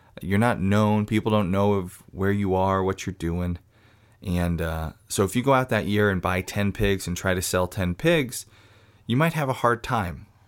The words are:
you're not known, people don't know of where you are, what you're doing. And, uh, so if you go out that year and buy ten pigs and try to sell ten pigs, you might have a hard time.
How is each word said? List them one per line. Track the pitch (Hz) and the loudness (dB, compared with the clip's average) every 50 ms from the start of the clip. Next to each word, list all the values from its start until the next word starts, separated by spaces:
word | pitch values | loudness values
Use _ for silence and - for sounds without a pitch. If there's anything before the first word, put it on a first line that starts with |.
| _ _ - - | _ _ -16 -10
you're | - 87 98 101 | -4 0 2 2
not | 117 123 113 - | 2 2 0 0
known, | 90 95 101 104 107 107 107 107 104 | 0 2 2 4 4 4 2 2 0
people | - 107 107 - 113 | 0 0 0 0 2
don't | 107 107 101 87 | 2 2 2 2
know | 95 98 101 104 101 | 2 2 2 2 2
of | 98 90 90 - - - - | 0 -2 -4 -10 -18 -20 -16
where | - - 95 98 | -8 -2 0 0
you | 101 101 101 95 92 | 0 0 0 0 2
are, | 92 92 95 95 95 | 2 2 2 2 2
what | 95 95 95 - - | 0 0 -2 -4 -6
you're | 101 87 | -10 -8
doing. | - 82 85 85 87 87 90 87 - _ _ _ _ _ _ _ _ _ _ _ _ - | -6 -4 -4 -2 -2 -2 -4 -4 -6 _ _ _ _ _ _ _ _ _ _ _ _ -6
And, | 92 90 87 87 87 85 82 | -4 -2 0 0 0 -2 -2
uh, | 85 80 80 80 80 78 - _ _ - | -2 -4 -4 -4 -6 -8 -10 _ _ -8
so | - - 101 | -2 0 0
if | 92 - | 0 0
you | 120 120 | -2 2
go | 135 135 | 2 2
out | 127 127 127 | 2 2 2
that | 120 107 - | 0 -2 0
year | 95 104 104 104 104 | 0 2 2 4 4
and | 95 90 | 2 0
buy | - 92 90 92 | 0 -2 -2 -2
ten | 92 - - 104 101 101 | -4 -4 -2 -2 -2 -2
pigs | 95 - 107 101 98 92 - - | 0 0 2 2 2 0 -2 -6
and | 90 - | -6 -4
try | - 95 92 | 0 0 0
to | 92 | 0
sell | 90 - - 92 92 87 | -2 0 0 0 0 0
ten | - - 92 90 87 | -2 -2 -2 -2 -2
pigs, | - - 165 175 160 135 113 - - - - _ - - - - - _ _ _ _ _ | 0 2 2 2 2 0 -2 -6 -12 -14 -14 _ -20 -20 -20 -20 -20 _ _ _ _ _
you | - 113 131 | -2 0 2
might | 160 165 160 | 2 0 0
have | 160 147 131 | -2 -2 -2
a | 127 | -2
hard | - - 120 117 110 - | 0 2 2 2 2 -2
time. | - 131 113 98 87 76 65 - - _ _ _ | -4 -4 -2 -2 -4 -6 -10 -14 -20 _ _ _